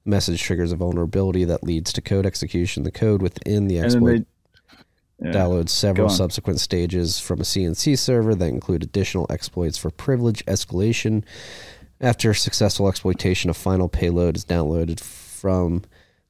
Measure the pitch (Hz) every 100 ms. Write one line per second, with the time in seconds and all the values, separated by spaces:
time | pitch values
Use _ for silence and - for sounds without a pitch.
0 | - 101 90 82 - 87 85 85 87 85
1 | 82 98 95 92 87 85 - 82 78 -
2 | - 98 98 - 82 87 87 - 80 -
3 | 110 101 92 - - 104 98 87 120 120
4 | 120 117 - _ _ _ _ - _ _
5 | _ - 82 95 90 90 85 - 101 92
6 | 107 92 90 - - 85 - 90 85 90
7 | 85 - - 90 - 98 87 80 151 135
8 | - 123 110 98 85 62 - 85 78 101
9 | 92 92 - - - 90 82 - 82 -
10 | - 127 120 104 - 95 - 90 110 117
11 | 110 110 - - - - - - - -
12 | 127 - 113 101 - - 104 - 98 -
13 | 95 90 95 90 90 82 95 95 90 -
14 | 87 87 87 80 - 87 76 82 82 82
15 | - - - - 98 92 87 87 - _
16 | _ _ _